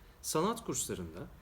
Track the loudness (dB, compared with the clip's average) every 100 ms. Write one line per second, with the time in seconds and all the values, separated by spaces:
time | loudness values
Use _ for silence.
0 | -18 -8 0 4 4 2 -2 -2 0 -2
1 | -4 -8 -10 -12